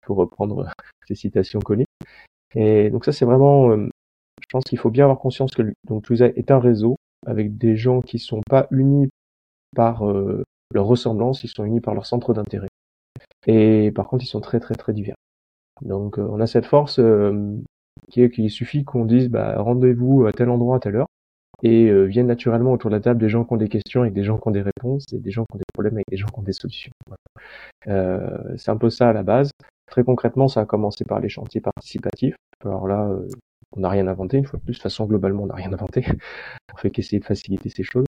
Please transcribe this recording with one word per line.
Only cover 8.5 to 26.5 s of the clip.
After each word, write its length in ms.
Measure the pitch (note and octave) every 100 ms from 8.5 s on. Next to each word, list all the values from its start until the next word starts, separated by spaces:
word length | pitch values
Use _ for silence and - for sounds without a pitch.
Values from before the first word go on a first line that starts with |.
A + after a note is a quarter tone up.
| C3+ C3+
unis 380 | C3+ C3+ C#3+ C#3 _ _ _ _ _ _
par, 320 | - A#2 A2+ G#2
euh, 360 | G2+ G2 G2 - _ _
leur 120 | G#2 G2
ressemblance, 580 | A#2+ A#2+ A2 A#2 C3+
ils 40 | A#2
sont 160 | -
unis 160 | G#2 A#2
par 140 | A2+
leur 120 | G#2+ G#2
centre 280 | A#2+ -
d'intérêt. 340 | A2 G2+ - G2 _ _ _ _ - _ _ -
Et 460 | A2+ A2 A2 G#2+
par 160 | G#2 -
contre, 160 | B2+
ils 40 | B2
sont 120 | G#2+
très, 180 | - A#2
très, 140 | -
très 180 | A2 -
divers. 220 | G#2+ G2+ - _ _ _ _ _ _
Donc, 360 | - G2 G#2 -
euh, 80 | G#2
on 120 | G#2+
a 60 | A2+
cette 200 | A#2 -
force, 320 | C#3+ C#3+ -
euh, 560 | A2+ G#2+ G2+ G#2 G#2 G#2 - _ _ - -
qui 120 | -
est 80 | B2
qu'il 200 | A#2+ A2
suffit 340 | - A#2+ D3
qu'on 200 | C#3 B2
dise, 240 | A2+ A#2+ B2+
bah, 320 | A2 G#2+ G#2
rendez-vous 680 | G#2 B2 B2+ A#2+ B2+ C3+ A2+
à 60 |
tel 160 | G2+ B2
endroit 260 | B2 A#2+ B2+
à 40 |
telle 160 | G#2+ G#2
heure, 100 | C#3+ _ _ _ _ _
et, 240 | A#2 A2+ A2+
euh, 160 | G2+
viennent 220 | F#2+ G#2 B2
naturellement 460 | A#2+ - A2+ B2+
autour 180 | B2 A2
de 60 | G#2
la 40 |
table 200 | A#2+ A#2+
des 80 | A2
gens 160 | A2+
qui 80 | A#2
ont 40 | A#2
des 120 | G#2+
questions 340 | A2 - B2
avec 100 | A#2+
des 120 | G2
gens 140 | G2+ A2
qui 100 | -
ont 40 |
des 100 | G2+
réponses, 420 | G2+ - A#2+ C#3 -
et 60 | A2
des 120 | G2
gens 140 | G#2
qui 100 | A2+
ont 40 | G2+
des 60 | F#2+
problèmes 220 | - G#2
avec 120 | A2 F#2+
des 60 | F#2+
gens 100 | G2+
qui 120 | -
ont 40 |
des 100 | G2